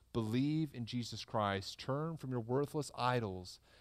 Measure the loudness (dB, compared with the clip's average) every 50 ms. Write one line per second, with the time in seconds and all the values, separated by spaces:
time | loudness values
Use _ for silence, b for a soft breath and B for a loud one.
0 | b b -2 0 0 2 2 2 2 4 2 2 0 -2 -2 -6 -8 -4 -2 -4
1 | -4 -4 -6 -10 -10 -2 0 2 4 4 2 2 -2 -4 -10 -10 -4 -2 -2 0
2 | 0 -2 -4 -6 -6 -2 -2 -2 0 2 2 2 2 2 0 -4 -4 -4 -2 0
3 | 2 4 4 4 2 0 -4 -4 -8 -10 -14 -16 b b b b